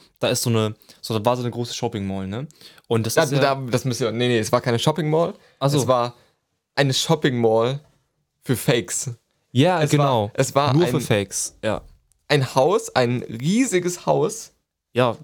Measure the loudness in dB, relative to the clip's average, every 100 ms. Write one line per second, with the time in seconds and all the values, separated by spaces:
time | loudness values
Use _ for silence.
0 | _ -4 -2 0 0 0 0 -4 _ -18
1 | -6 0 0 0 -2 -6 -8 -6 -6 -4
2 | -6 -6 -8 -8 -10 _ -20 -20 -2 -2
3 | 0 0 2 2 2 0 -2 -2 -2 -2
4 | -2 0 0 0 2 0 0 0 0 -2
5 | 0 0 0 -4 _ -4 0 2 2 2
6 | 0 -6 _ _ _ _ _ 0 0 0
7 | 0 0 0 2 2 4 2 -2 _ _
8 | _ _ _ _ -4 -2 2 0 0 -8
9 | -8 -12 _ _ _ 2 2 2 2 2
10 | 2 2 -2 -2 -2 0 2 2 2 0
11 | 0 0 0 -6 -8 -6 -6 -6 -8 _
12 | _ _ -2 0 0 2 2 2 0 0
13 | 0 0 -6 -4 0 2 2 0 -2 -6
14 | -2 0 0 -4 -16 _ _ _ _ 0
15 | 0 -2